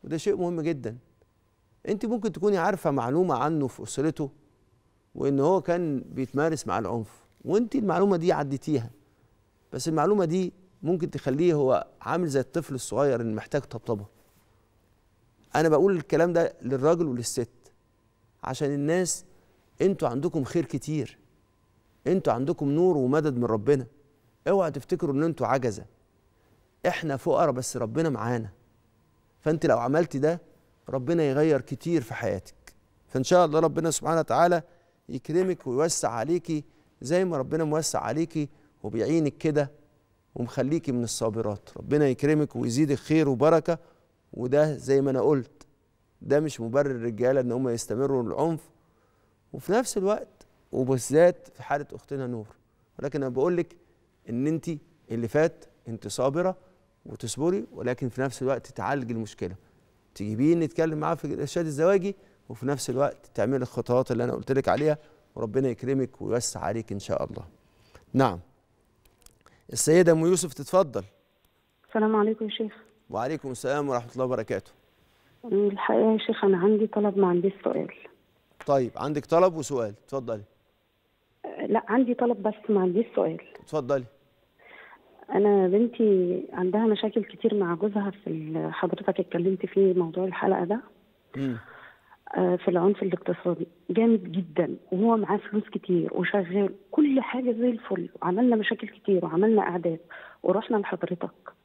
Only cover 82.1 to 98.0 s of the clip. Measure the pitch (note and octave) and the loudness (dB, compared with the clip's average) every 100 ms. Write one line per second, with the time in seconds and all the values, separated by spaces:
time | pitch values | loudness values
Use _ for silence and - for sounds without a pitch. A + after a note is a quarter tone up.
82.1 | A#3+ A#3+ A3 G#3 G#3+ - G3+ F#3 F3+ A#3 | 2 0 0 -4 -6 0 2 2 2 0
83.1 | - - E3 - - - D#3 B2 C#3 A#2+ | 0 -2 -2 -12 -20 -6 -6 -2 -2 -4
84.1 | _ _ _ _ _ - - - - _ | _ _ _ _ _ -20 -20 -20 -20 _
85.1 | _ - F#3+ G#3 G3+ F#3 G3 A#3 - A3 | _ -4 2 4 6 4 4 2 2 4
86.1 | F#3+ F3+ F3+ - - F#3 G3+ A3+ G#3 G#3+ | 4 2 -2 -6 -4 0 2 2 2 0
87.1 | A3+ G3+ - A3+ G#3 F3+ E3+ G#3 G#3 G3+ | -2 -4 -2 0 2 0 0 -2 -2 -4
88.1 | F#3+ - D#3+ D#3 D#3+ D#3+ D#3+ F3 - G3+ | -6 -8 -8 -6 -4 -6 -4 -4 -2 -4
89.1 | F#3+ F#3 F3 E3+ F#3+ F#3+ - F#3+ F3+ E3+ | -2 -2 -2 0 -2 -2 4 4 4 0
90.1 | D#3+ F#3 F3 - F#3+ F3 A3 - _ _ | -2 -4 -2 0 0 0 -4 -6 _ _
91.1 | _ _ C3+ C3+ A#2 - - - - _ | _ _ -6 -4 -4 -10 -20 -20 -20 _
92.1 | - - - F3+ F3+ - F3+ F3+ G3+ G3 | -20 -8 -2 0 0 0 2 2 0 -2
93.1 | F3 - F3 - E3+ E3 _ _ F#3 A#3 | -4 -4 -4 -2 -4 -6 _ _ 2 4
94.1 | A3+ F3 E3 E3+ D3+ E3+ - - F3+ A3+ | 4 2 -6 -4 -2 -2 -4 -6 0 2
95.1 | A3+ G3 G3+ - G#3 - G3 - F3+ D#3+ | 2 2 -2 -2 -6 -4 -10 0 0 0
96.1 | - F3+ G3+ F3 F#3+ G3 - _ - D4 | -2 -2 -2 0 0 -2 -4 _ 2 4
97.1 | C4 A#3 B3 B3 A3+ B3 A3+ - F#3+ | 4 0 -4 -2 0 0 0 -4 -6